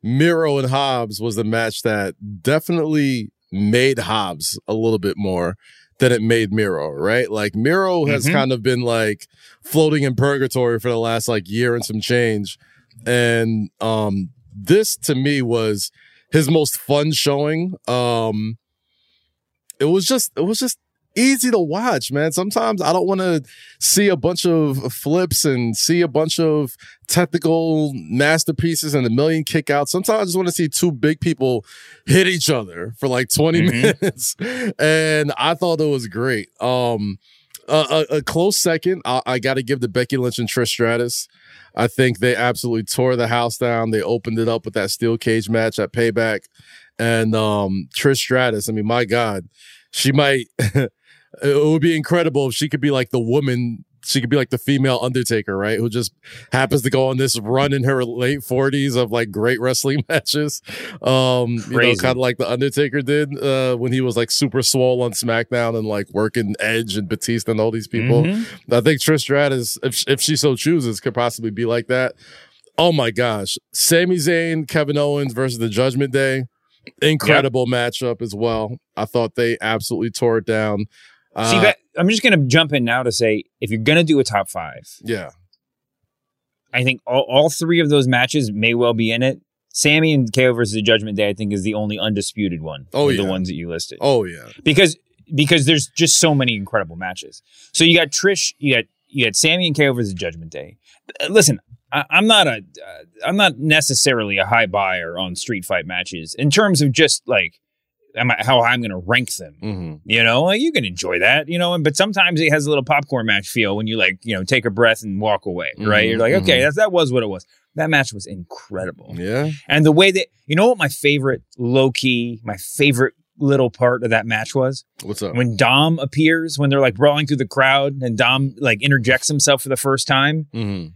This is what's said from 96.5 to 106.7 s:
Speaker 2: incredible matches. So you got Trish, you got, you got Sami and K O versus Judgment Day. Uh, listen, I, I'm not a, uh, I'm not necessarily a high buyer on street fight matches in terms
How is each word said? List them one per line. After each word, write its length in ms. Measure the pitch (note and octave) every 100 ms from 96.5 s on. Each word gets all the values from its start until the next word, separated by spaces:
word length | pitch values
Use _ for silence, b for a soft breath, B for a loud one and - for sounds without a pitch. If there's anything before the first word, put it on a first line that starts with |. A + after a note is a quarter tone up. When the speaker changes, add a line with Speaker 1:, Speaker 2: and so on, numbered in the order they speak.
Speaker 2:
incredible 420 | G#2+ G2 A2+ E2+ E2
matches. 460 | F2+ F#2 - - b b b
So 120 | -
you 120 | E3 E3+
got 120 | D#3
Trish, 440 | - F#3+ F#3+ - -
you 160 | C#3+
got, 100 | A#2+ A2 _ _
you 160 | C#3
got 120 | A#2 -
Sami 300 | D#3+ F3 F3
and 100 | C#3+
K 120 | C#3+
O 40 |
versus 220 | B2 G#2+
Judgment 360 | F2+ E2+ E2 E2
Day. 280 | - D2 - b b - -
Uh, 60 | D3
listen, 320 | G#3 D3 G#2+ _ - _
I, 120 | C#3 C#3
I'm 160 | E3 G#3+
not 200 | G#3+ E3
a, 160 | A2+ F2+ -
uh, 200 | E2 D#2 D#2+ - G2
I'm 100 | G3
not 220 | G3 A#2+
necessarily 800 | D#3 D#3 D3 B2+ C#3+ A#2+ G#2 G2
a 80 | G2
high 200 | A#2 G#2+
buyer 520 | G2+ F#2+ F#2 E2+ F2
on 180 | F#2 F2+
street 280 | - G#2
fight 220 | F2+ F#2 E2
matches 480 | F2+ F2+ F2 D#2+ -
in 120 | C#3+
terms 300 | E3 G#3+